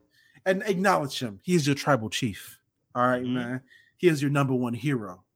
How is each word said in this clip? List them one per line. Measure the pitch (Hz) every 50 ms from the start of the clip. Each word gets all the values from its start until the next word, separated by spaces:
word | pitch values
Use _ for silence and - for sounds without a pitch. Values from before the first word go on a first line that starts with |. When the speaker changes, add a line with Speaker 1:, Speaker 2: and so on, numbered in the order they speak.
| _ _ _ _ _ _ _ - -
Speaker 1:
and | 190 190 190 208
acknowledge | 214 185 175 196 196 175 160 147 135 - -
him. | 127 110 98 98
He | - 180 180
is | 165 135
your | 143 139
tribal | - - 151 139 117 110 104
chief. | - - 135 107 92 - - - - _ _ _ _ _ _ _ -
All | 123 123
right, | 127 123 127
Speaker 2:
Mm-hmm. | 127 123 127
Speaker 1:
man. | 123 120 120 127 131 - _ - - _ _ _ -
He | 180 175
is | 156 139
your | 147 139
number | 143 143 139 131 135
one | 123 123 120 120
hero. | 107 117 147 139 117 104 92 90 - _ _ _